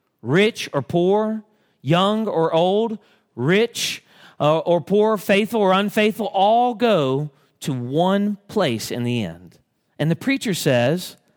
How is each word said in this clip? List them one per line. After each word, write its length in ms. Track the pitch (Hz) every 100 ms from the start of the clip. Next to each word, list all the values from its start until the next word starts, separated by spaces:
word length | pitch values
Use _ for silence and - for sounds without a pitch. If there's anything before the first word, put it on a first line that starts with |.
| _ _
rich 460 | 117 156 214 226 -
or 100 | 143
poor, 600 | 127 170 175 208 214 220 208 _ _ _
young 480 | 123 170 190 214 220
or 240 | 156 165
old, 440 | 165 180 202 226 214 _ _ _
rich, 680 | - 127 190 233 - - - _ _ - -
uh, 200 | 147 160
or 200 | 160 170
poor, 360 | - 202 214 214
faithful 440 | - 196 220 233
or 120 | 196
unfaithful, 540 | 185 202 226 214 - 208
all 480 | 196 196 233 247
go 560 | 226 240 196 135 135 151 - _ _
to 120 | -
one 680 | 131 120 143 180 196 202 202 -
place 420 | 220 170 113 -
in 140 | 110
the 200 | 120 123
end. 340 | 98 82 90 _ _ _ _ -
And 120 | 147
the 60 | 165
preacher 380 | - 269 240
says, 600 | 170 - 123 120 175 - - _